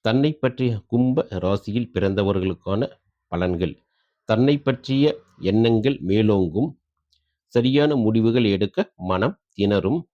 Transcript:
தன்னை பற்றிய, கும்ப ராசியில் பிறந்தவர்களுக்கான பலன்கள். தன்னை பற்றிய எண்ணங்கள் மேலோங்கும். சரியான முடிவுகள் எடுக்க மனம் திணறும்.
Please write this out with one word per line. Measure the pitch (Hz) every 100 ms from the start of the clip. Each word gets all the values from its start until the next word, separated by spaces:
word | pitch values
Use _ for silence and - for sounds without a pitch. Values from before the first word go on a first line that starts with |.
தன்னை | 113 120 147
பற்றிய, | 156 131 - 127 107
கும்ப | - 117 127 135 -
ராசியில் | 95 90 101 - 107 117
பிறந்தவர்களுக்கான | - 98 98 98 98 92 87 - 98 131 - _ _ _
பலன்கள். | 87 90 87 87 - _ _ _ _
தன்னை | _ 110 131 143
பற்றிய | 139 127 - 135 147 - _ _
எண்ணங்கள் | 87 104 117 113 120 139
மேலோங்கும். | 87 101 107 101 90 82 151 - _ _ _ _ _ _ _
சரியான | 120 120 139 147 143
முடிவுகள் | 107 110 113 120
எடுக்க | 113 98 101 - 214 _
மனம் | 90 92 117 202 _
திணறும். | - 101 101 90 151 -